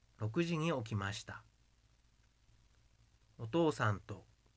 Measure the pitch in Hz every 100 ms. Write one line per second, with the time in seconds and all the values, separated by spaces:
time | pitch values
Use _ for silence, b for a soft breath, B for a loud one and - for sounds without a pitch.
0 | _ - 107 139 170 165 165 147 113 104
1 | 98 104 - - - _ _ _ _ _
2 | _ _ _ _ _ - _ _ _ _
3 | _ _ _ - 113 165 160 147 117 98
4 | - 98 - _ _